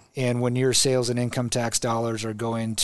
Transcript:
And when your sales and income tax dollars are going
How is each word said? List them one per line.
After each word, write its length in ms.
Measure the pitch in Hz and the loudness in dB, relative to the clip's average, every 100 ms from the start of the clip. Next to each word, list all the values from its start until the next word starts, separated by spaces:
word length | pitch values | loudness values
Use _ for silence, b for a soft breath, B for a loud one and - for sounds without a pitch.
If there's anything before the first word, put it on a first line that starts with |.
| B - | B -2
And 240 | 123 120 | 0 2
when 140 | 123 123 | 0 2
your 160 | 131 | 2
sales 360 | 117 139 127 120 | 4 4 2 2
and 80 | 123 | 0
income 300 | 120 131 120 | -2 -2 -2
tax 300 | 127 117 - | -2 -2 -2
dollars 460 | 120 113 117 110 110 | 0 0 -2 -2 -6
are 80 | |
going 420 | 107 117 113 110 107 | -4 -2 -2 -2 -2